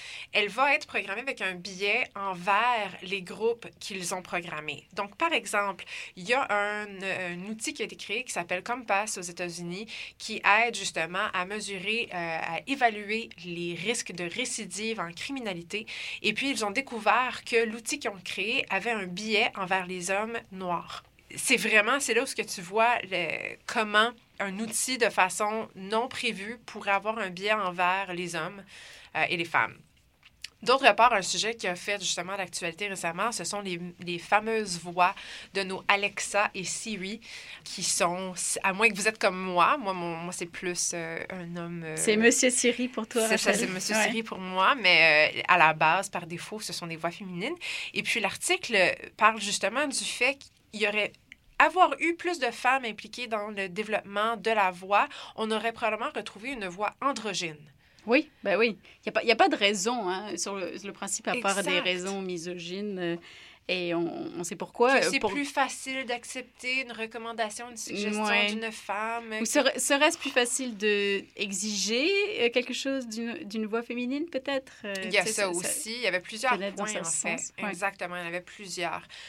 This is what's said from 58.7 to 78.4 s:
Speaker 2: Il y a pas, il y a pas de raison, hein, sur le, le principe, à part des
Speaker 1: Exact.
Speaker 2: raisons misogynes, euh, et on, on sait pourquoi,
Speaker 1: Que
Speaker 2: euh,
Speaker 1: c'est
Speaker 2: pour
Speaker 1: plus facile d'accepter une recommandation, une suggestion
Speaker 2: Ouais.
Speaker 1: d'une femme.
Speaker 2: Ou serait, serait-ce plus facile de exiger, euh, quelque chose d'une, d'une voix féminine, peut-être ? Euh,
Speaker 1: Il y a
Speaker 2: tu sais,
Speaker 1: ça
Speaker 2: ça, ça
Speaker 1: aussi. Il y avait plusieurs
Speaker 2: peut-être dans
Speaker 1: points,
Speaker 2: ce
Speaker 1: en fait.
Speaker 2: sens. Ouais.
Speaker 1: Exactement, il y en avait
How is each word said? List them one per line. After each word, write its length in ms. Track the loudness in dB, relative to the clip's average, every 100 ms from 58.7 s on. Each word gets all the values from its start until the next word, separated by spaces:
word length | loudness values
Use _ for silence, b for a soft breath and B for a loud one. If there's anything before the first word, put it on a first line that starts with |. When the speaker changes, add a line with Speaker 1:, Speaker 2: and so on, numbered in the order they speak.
| 0 B B
Speaker 2:
Il 40 | -4
y 20 |
a 20 |
pas, 100 | 0
il 60 | 4
y 40 |
a 40 | 6
pas 120 | 6
de 60 | 6
raison, 520 | 2 2 0 -2 -2
hein, 260 | -4 -4 -6
sur 160 | -4
le, 180 | -4 -6 -8
le 100 | -10
principe, 360 | -8 -6 -4 -2
à 60 | 0
part 140 | 0 2
des 60 | 2
Speaker 1:
Exact. 80 | 2
Speaker 2:
raisons 380 | 2 0 -2 -4
misogynes, 760 | -4 -4 -6 -8 -8 -6 -4 -2
euh, 180 | -2 -4 B B B B -4
et 240 | -2 0
on, 380 | 0 -2 -4 -8 -8
on 60 |
sait 120 | -8 -8
pourquoi, 420 | -6 4 6 6
Speaker 1:
Que 40 |
Speaker 2:
euh, 40 | 4
Speaker 1:
c'est 80 | 2
Speaker 2:
pour 120 | 0
Speaker 1:
plus 120 | 0
facile 640 | -2 0 0 -2 -6 -6 -4
d'accepter 760 | -6 -6 -12 -12 -8 -4 -2
une 100 | -4
recommandation, 760 | -6 -8 -8 -8 -2 -4 -4 -12
une 60 | -10
suggestion 480 | -8 -4 -2 0
Speaker 2:
Ouais. 220 | 2 4 4
Speaker 1:
d'une 260 | 0 -4
femme. 640 | -8 -6 -4 -2 -4 -4 -4
Speaker 2:
Ou 20 |
serait, 340 | 2 4 4 2
serait-ce 380 | 2 6 4 4
plus 140 | 0
facile 480 | 2 2 0 -4 -2
de 440 | 2 2 2 0 -4 -8
exiger, 720 | -6 -4 -4 -2 0 2 2 2 0 2
euh, 100 | 2
quelque 220 | 2 -2
chose 340 | -4 -2 -4 -4
d'une, 260 | -6 -6 -6
d'une 220 | -6 -4 -2
voix 160 | -4
féminine, 420 | -4 -4 -2 -2 -4
peut-être ? 420 | -6 -2 -4 -4 -14 -8
Euh, 80 | -6
Speaker 1:
Il 80 | 2
y 60 | 2
a 40 |
Speaker 2:
tu 60 | 2
sais, 60 |
Speaker 1:
ça 80 | 0
Speaker 2:
ça, 100 | 0
ça 60 | 0
Speaker 1:
aussi. 340 | -2 -4 -6
Il 80 | -2
y 60 | 0
avait 140 | 0
plusieurs 360 | -4 -4 0 0
Speaker 2:
peut-être 200 | -2 -4
dans 80 |
Speaker 1:
points, 100 | -4
Speaker 2:
ce 40 | -4
Speaker 1:
en 300 | -4 -2 -2
fait. 80 | -4
Speaker 2:
sens. 140 | -6 -8
Ouais. 60 | -6
Speaker 1:
Exactement, 480 | -4 -4 -4 -8 -6
il 40 |
y 40 |
en 40 | -6
avait 120 | -6